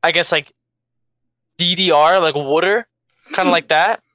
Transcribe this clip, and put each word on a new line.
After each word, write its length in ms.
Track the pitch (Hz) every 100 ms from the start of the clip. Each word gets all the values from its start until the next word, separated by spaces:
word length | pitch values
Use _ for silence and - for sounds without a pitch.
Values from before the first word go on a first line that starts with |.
I 100 | 170
guess, 200 | 165 170
like, 200 | 160 139 _ _ _ _ _ _ _ _ _ _ _
D 180 | 175
D 160 | 175 185
R, 300 | 151 156 190
like, 140 | 160
water, 520 | 143 139 139 180 208 233 _ _ _ _
kinda 160 | - 185
like 180 | 175 -
that. 340 | 156 185 214 _